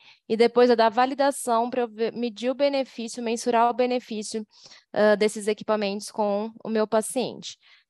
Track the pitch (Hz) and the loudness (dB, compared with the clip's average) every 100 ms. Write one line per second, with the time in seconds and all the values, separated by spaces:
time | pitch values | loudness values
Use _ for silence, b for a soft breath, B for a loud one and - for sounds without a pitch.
0 | b b - 220 233 240 247 226 226 214 | b b -4 2 4 6 4 6 4 4
1 | 254 269 277 269 - 226 240 254 240 214 | 0 2 0 0 -2 0 0 -2 -4 -4
2 | 226 - 240 202 240 254 285 277 254 - | -4 -2 -6 -4 -4 0 0 0 -4 -8
3 | 226 - 233 233 247 240 233 226 247 247 | -10 -6 -4 -4 0 2 2 2 0 -2
4 | - 214 208 226 220 B B B B - | -4 -10 -6 -8 -10 B B B B 2
5 | 214 202 214 220 202 208 - 214 202 208 | 4 4 2 -2 -4 -4 -2 -2 -2 -6
6 | - - 208 202 220 220 - 220 214 220 | -8 -4 -2 -2 -4 -10 -4 -2 0 0
7 | 208 262 180 80 - - b b | 0 -4 -4 -8 -16 -18 b b